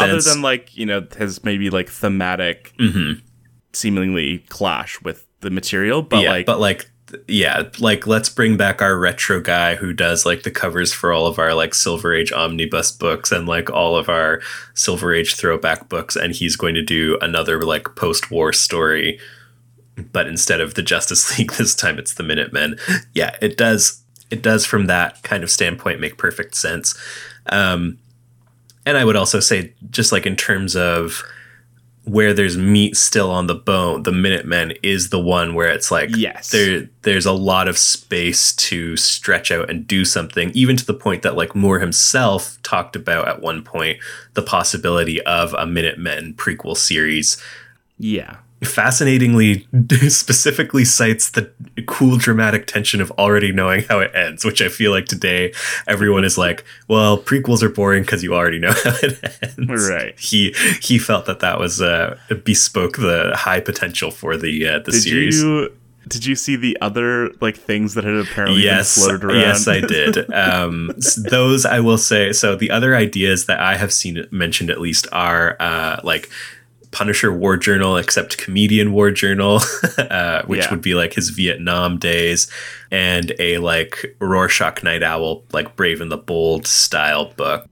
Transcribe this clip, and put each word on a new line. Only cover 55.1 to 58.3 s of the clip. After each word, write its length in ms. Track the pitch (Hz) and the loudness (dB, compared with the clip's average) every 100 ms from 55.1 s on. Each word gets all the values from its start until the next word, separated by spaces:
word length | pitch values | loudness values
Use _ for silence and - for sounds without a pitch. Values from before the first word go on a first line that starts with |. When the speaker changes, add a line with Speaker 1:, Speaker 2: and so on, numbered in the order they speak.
| 90 92 90 90 - - - - | -2 0 0 0 -4 -6 -4 -2
Speaker 2:
everyone 360 | 104 104 98 | 2 4 4
is 140 | 95 90 | 4 2
like, 260 | 90 85 - - - | 0 -2 -8 -12 0
"Well, 300 | 110 107 104 | 4 4 4
prequels 440 | - 135 127 117 | 2 0 2 2
are 60 | 110 | 2
boring 360 | - 101 98 | 2 2 2
'cause 180 | 95 95 | 2 -2
you 120 | 90 | 0